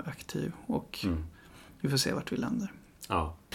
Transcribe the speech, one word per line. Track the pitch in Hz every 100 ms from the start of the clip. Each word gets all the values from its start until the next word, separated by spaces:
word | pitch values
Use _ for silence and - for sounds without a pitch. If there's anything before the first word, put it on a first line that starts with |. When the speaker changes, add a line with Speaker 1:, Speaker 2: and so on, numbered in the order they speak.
| -
Speaker 1:
aktiv | - - 156 - - -
och | 131 - -
Speaker 2:
Mm. | 101 80 80 - - - - -
Speaker 1:
vi | 139
får | 135
se | -
vart | - -
vi | -
landar. | - - 196 - - - -
Speaker 2:
Ja. | 90 80 - -